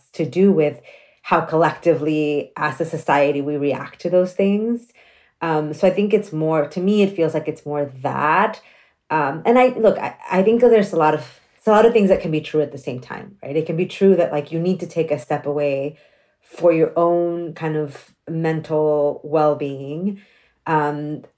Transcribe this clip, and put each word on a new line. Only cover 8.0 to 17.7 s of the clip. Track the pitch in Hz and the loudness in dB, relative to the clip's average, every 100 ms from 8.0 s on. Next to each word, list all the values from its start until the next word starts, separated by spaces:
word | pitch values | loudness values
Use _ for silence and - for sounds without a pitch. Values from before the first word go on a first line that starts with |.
that. | 135 135 147 170 214 - _ _ _ _ _ | -6 -2 0 2 0 -4 _ _ _ _ _
Um, | 156 139 160 226 | -2 -2 -2 2
and | 247 | 4
I, | 254 | 4
look, | 247 220 - | 4 2 2
I, | - - - | -6 -12 -4
I | 185 | 0
think | 196 233 | 2 4
that | 240 | 6
there's | 220 196 | 6 4
a | 165 | 2
lot | 156 | 2
of, | 151 - - _ _ | 0 -6 -20 _ _
it's | 214 | 2
a | |
lot | 214 233 | 6 6
of | |
things | 233 190 | 4 4
that | 180 | 2
can | 165 | 0
be | 156 | -4
true | - 156 | -2 -2
at | 143 | -2
the | 135 | -6
same | - 127 | -10 -12
time, | - 113 - _ | -12 -14 -14 _
right? | - 151 | -6 -4
It | - | -4
can | 160 | -4
be | 185 | -6
true | - 196 175 | 2 4 4
that, | 170 | 2
like, | 147 139 | -2 -4
you | 165 | -4
need | 175 180 | -2 -4
to | 170 | -6
take | 170 160 | -4 -4
a | 147 | -4
step | - 147 143 | -4 -6 -4
away | 147 143 135 143 - _ _ _ _ | -2 -2 -2 -6 -10 _ _ _ _
for | _ - 170 | _ 0 2
your | 165 160 165 | 4 2 2
own | 170 175 175 170 170 | 2 2 0 -4 -8
kind | 160 160 | -8 -4